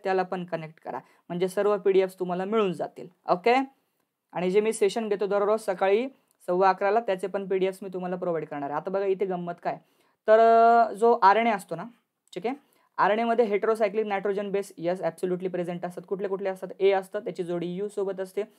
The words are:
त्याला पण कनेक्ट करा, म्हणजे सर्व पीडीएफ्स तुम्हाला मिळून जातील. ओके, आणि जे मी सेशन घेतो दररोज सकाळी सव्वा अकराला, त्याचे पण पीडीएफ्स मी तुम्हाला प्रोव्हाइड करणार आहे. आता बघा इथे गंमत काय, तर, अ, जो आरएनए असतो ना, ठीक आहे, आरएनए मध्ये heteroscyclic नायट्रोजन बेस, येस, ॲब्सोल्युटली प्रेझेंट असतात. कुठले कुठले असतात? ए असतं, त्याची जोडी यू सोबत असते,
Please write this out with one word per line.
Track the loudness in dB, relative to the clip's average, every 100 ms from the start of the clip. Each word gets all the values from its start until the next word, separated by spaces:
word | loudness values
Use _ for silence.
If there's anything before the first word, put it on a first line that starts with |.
त्याला | -2 -2
पण | -2 -6 -8
कनेक्ट | -10 -12 -16
करा, | -14 -14 -14 _ -10
म्हणजे | -4 -2
सर्व | 0 0 2
पीडीएफ्स | 4 4 4 -2
तुम्हाला | -6 -4 -2
मिळून | 0 0
जातील. | -2 -8 -10 -20 _ -2
ओके, | 0 4 2 0 _ _ _ _ _ _
आणि | -4 0
जे | 2
मी | 0
सेशन | 0 0 0 -4
घेतो | -4 -2
दररोज | 0 0 0
सकाळी | -2 0 2 2 0 _ _ _ -4
सव्वा | 2 2
अकराला, | 2 0 0
त्याचे | 0 -4 -4
पण | -6 -4
पीडीएफ्स | -2 -2 -4
मी | -10
तुम्हाला | -8 -8 -6
प्रोव्हाइड | -4 -4 -6
करणार | -8 -6
आहे. | -6
आता | -4
बघा | -4 -2
इथे | -2 -2
गंमत | -4 -6 -8
काय, | -8 -8 _ _ _ _ 4
तर, | 6
अ, | 8 8 8 6 4
जो | 2 2 6
आरएनए | 6 6 2
असतो | -2 -6 -12
ना, | -12 _ _ _ _
ठीक | -8 -8
आहे, | -8 _ _ _ 0
आरएनए | 2 2
मध्ये | 0 2 2
heteroscyclic | 2 0 0 0 0 -2
नायट्रोजन | -2 -2 -4 -2
बेस, | -4 -6 -6
येस, | -4 -2
ॲब्सोल्युटली | -4 -4 -4 -4 -4
प्रेझेंट | -6 -6 -6 -10
असतात. | -10 -10
कुठले | -6 -6
कुठले | -6 -6
असतात? | -8 -10 0
ए | 2
असतं, | 2 -2 -10
त्याची | -8 -8
जोडी | -6 -6 -6 -8
यू | -8
सोबत | -6 -6 -6
असते, | -8 -8 -10